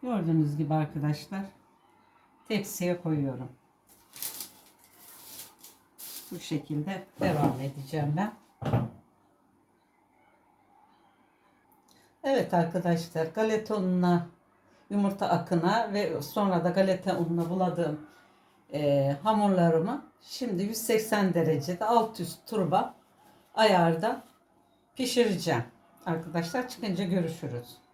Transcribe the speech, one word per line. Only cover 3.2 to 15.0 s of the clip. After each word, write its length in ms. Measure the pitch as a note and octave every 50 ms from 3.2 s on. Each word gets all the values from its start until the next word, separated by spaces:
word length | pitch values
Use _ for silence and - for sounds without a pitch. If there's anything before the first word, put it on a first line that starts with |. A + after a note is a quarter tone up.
| C#3 C3+ B2+ B2 C3 C#3+ - _ _ _ _ _ _ _ - _ _ _ - - - - - - - - - - - - _ _ - - - - - - - - - - - - - - - _ - - - _ _ _ _ _ - - - - - -
Bu 100 | G#3 E3
şekilde 680 | - - E3 D3 - - D#3 D3 D3+ G3 G3 F#3 - - _ -
devam 400 | F#3+ F#3 D#3+ D3 D3+ D3 B2 B2+
edeceğim 540 | C3+ C#3 - - C#3 - - D#3 D3 C#3+ D3+
ben. 160 | E3 G3+ A3 - - _ _ _ _ - - - - - - - - - _ _ _ _ _ _ _ _ _ _ _ _ _ _ _ _ _ _ _ _ _ _ _ _ _ _ _ _ _ _ _ _ _ _ _ _ _ _ _ _ _ _ _ _ _ _ _ _ _ _ _ _ _ - _ _ _ - _ _ _ _ _ -
Evet 300 | C4+ C#4 B3+ F3+ - -
arkadaşlar, 720 | F3 E3+ E3+ - F#3 E3+ F3+ E3+ E3 - - - D#3+ D#3+
galeta 500 | D#3+ - G#3+ A3 A3 A3 G#3 G#3+ - -
ununa, 500 | F3+ F#3 F#3 F3+ F3+ F3+ F3+ F3 E3+ E3+ - - _ _ _ _ _ _ _ _ _ _ _
yumurta 380 | G3 G3+